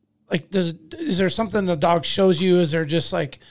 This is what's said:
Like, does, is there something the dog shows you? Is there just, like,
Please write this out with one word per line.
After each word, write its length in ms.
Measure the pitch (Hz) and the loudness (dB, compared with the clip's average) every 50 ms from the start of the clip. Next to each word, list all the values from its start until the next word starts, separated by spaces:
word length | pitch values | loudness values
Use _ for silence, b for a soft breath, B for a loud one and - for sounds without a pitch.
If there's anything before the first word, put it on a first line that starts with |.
| _ _ _ _ _ - | _ _ _ _ _ -6
Like, 200 | 196 175 - - | -6 -6 -4 -4
does, 240 | - 196 180 170 160 160 - - - | -2 -2 -2 -2 -4 -8 -14 -18 -14
is 260 | 330 339 294 196 175 | -10 -6 -4 -2 0
there 100 | 196 180 | 0 0
something 380 | - - 226 196 185 214 196 | 0 -2 -4 -2 -2 -2 0
the 100 | 180 175 | 0 0
dog 280 | 151 165 170 170 170 135 | 0 2 2 2 2 0
shows 360 | - - 196 196 190 185 147 | -2 0 2 4 4 4 2
you? 180 | 185 185 180 180 | 2 4 4 4
Is 120 | 175 151 151 | 4 2 0
there 120 | 165 160 | -2 -2
just, 280 | 143 156 170 - - - | -2 -2 -2 -2 -2 -4
like, 260 | 175 156 135 - - B B | -4 -4 -6 -8 -14 B B